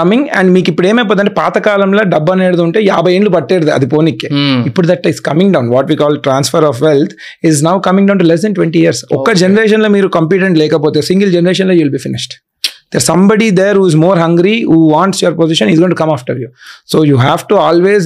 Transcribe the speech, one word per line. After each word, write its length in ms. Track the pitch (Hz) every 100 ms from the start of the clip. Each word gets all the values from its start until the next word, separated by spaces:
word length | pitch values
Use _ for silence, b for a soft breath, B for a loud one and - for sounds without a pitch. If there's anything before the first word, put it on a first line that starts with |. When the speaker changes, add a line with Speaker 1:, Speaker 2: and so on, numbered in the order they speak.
Speaker 1:
coming. 220 | 170 233
And 200 | 285 -
మీకు 260 | 185 185 185
ఇప్పుడు 180 | 160 180
ఏమైపోతుందంటే 440 | 233 208 202 202
పాత 260 | 185 160 202
కాలంలో 460 | 208 202 196 202
డబ్బు 280 | 202 160 151
అనేది 300 | 185 185 175
ఉంటే 220 | 170 175
యాభై 300 | 196 185 175
ఏళ్ళు 160 | 185 208
పట్టేది 420 | 175 135 185 151
అది 140 | 139 131
పోనీకే. 420 | 151 160 - -
Speaker 2:
Hmm. 400 | 143 143 131 139
Speaker 1:
ఇప్పుడు 200 | 190 170
that 140 | 180 175
is 80 | - -
coming 220 | 147 196 165
down. 160 | 117
What 200 | 123 160
we 60 | 147
call 120 | 147
transfer 520 | 143 139 131 135 170 151
of 200 | 123 156
wealth 240 | 139 117 - B B 165
is 40 | 151
now 160 | 160 185 185
coming 180 | 190 196
down 100 | 196
to 60 | 170
less 160 | 165
than 120 | 214
twenty 240 | 185 165 165
years. 200 | 165 165 -
ఒక్క 160 | - 233
Speaker 2:
Okay. 120 | 190
Speaker 1:
జనరేషన్లో 480 | 185 202 220 220 214
మీరు 180 | 202 190
కంప్యూటర్ 500 | 175 160 190 190 160
లేకపోతే, 440 | 151 160 151 151
సింగిల్ 300 | 143 190 202
జనరేషన్లో 420 | 175 175 180 185
you 100 | 175
will 120 | 156 135
be 80 |
finished. 400 | 135 127 - - _ _ B B B 160
There's 200 | 143 165
somebody 360 | 202 214 226
there 240 | 185 196 196
who 120 | 190
is 120 | 156
more 160 | 170 190
hungry, 400 | 165 170 185 226
who 300 | - 165 160
wants 280 | 151 190 185
your 140 | 180 165
position, 320 | 165 160 214
he's 120 | 160
going 120 | 180
to 80 | 170
come 100 | 160
after 260 | 147 - 123
you. 100 | 123 B B B B 156
So 100 | 156
you 120 | 131
have 220 | 135 165
to 180 | - 202
always 440 | 156 170 185 208